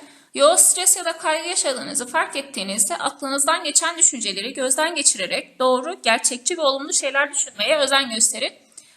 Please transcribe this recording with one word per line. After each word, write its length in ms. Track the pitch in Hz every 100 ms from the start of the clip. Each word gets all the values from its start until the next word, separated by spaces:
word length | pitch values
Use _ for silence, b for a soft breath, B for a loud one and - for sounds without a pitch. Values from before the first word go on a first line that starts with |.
| B B B
Yoğun 220 | 262 285 359
stres 400 | - 370 359 381
ya 80 |
da 80 | 349
kaygı 360 | 339 330 320 330
yaşadığınızı 580 | 370 311 254 277 - 240
fark 300 | 320 370 277
ettiğinizde 600 | 277 233 196 208 - 339
aklınızdan 680 | 269 - 269 277 311 330
geçen 340 | 330 - 330 339
düşünceleri 540 | 311 247 214 190 220
gözden 420 | 294 262 262 311
geçirerek 640 | 330 277 - 175 214 - -
doğru, 440 | 254 254 302 392
gerçekçi 560 | 233 226 - 247 - 349
ve 40 |
olumlu 300 | 285 269 302
şeyler 420 | - 285 277 285
düşünmeye 420 | - - - 220 311
özen 340 | 269 269 262
gösterin. 380 | 220 - 220 311 - _ B B